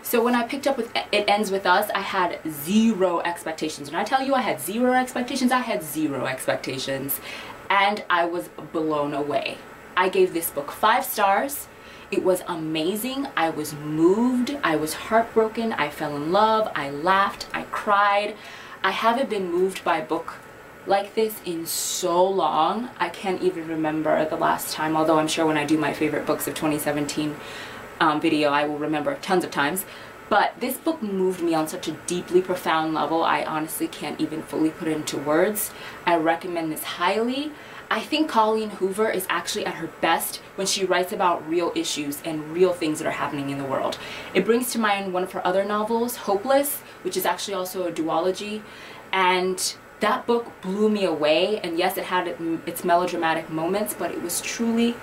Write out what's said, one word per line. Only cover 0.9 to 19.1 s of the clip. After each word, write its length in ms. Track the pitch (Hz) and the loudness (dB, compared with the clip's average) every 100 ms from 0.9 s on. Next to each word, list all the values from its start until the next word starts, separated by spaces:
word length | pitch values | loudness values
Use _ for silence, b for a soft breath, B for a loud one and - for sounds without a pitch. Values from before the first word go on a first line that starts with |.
| - - | -4 0
It 160 | 208 208 | 0 2
Ends 240 | 208 208 | 2 2
With 140 | 196 190 | 0 4
Us, 240 | 185 208 | 2 2
I 60 | 196 | -2
had 400 | 196 196 180 - 160 | -2 0 0 -2 -8
zero 720 | 147 147 214 226 196 185 170 | -8 2 6 6 6 2 2
expectations. 720 | - - - 160 156 156 139 | -2 -4 -6 -4 -4 -6 -6
When 80 | 160 | -4
I 60 | 214 | 0
tell 180 | 269 269 | 2 2
you 100 | 269 | 2
I 60 | |
had 200 | 208 143 | 2 -2
zero 320 | - 214 247 | -4 0 4
expectations, 580 | 254 254 254 247 269 247 | 4 2 -2 -4 2 4
I 80 | 247 | 2
had 240 | 233 202 | 0 -4
zero 440 | 156 156 151 135 131 | -4 -2 -2 0 -4
expectations. 920 | 131 - 131 - 135 131 135 139 - B B B B - | -4 -2 -2 -2 -6 -4 -4 -4 -6 B B B B 0
And 360 | 196 196 208 - | 2 2 0 0
I 140 | 175 | 2
was 240 | 170 175 160 - 151 | 2 -2 -6 -12 -6
blown 420 | 170 156 151 147 | -4 0 0 0
away. 440 | 147 147 139 - - - - - - | -2 -2 -2 -2 -8 -16 -18 -6 0
I 100 | 185 | 2
gave 260 | 190 185 | 4 4
this 160 | 165 165 | 4 -4
book 220 | - 147 | -6 -8
five 320 | - 214 247 | 0 4 4
stars. 640 | - - 202 202 277 - - B B B B | 2 2 4 4 2 -6 -12 B B B B
It 140 | 190 | 0
was 180 | 175 185 - | 2 2 0
amazing. 800 | 170 156 160 156 208 240 262 277 - | -6 -2 -2 0 -2 -4 -4 -4 0
I 140 | 165 | 0
was 240 | 156 151 | 0 -6
moved. 840 | 151 151 156 165 202 247 254 247 285 | -6 -4 4 6 6 4 2 0 0
I 140 | 165 156 | 0 2
was 160 | 156 | 0
heartbroken. 800 | - - 220 226 - 220 220 226 | -6 2 2 4 2 2 0 -2
I 160 | - 147 | 0 -2
fell 260 | - 151 147 | -2 -4 -4
in 160 | 147 | 0
love. 400 | 190 220 220 214 | 4 4 4 2
I 160 | - 139 | -2 -4
laughed. 580 | 143 165 190 196 - - | -2 2 4 2 -2 -8
I 100 | - | -8
cried. 760 | 160 - - 202 202 202 208 - B B B B 190 | -6 -6 2 4 4 4 0 -6 B B B B -2
I 60 | |
haven't 380 | 190 220 | 2 2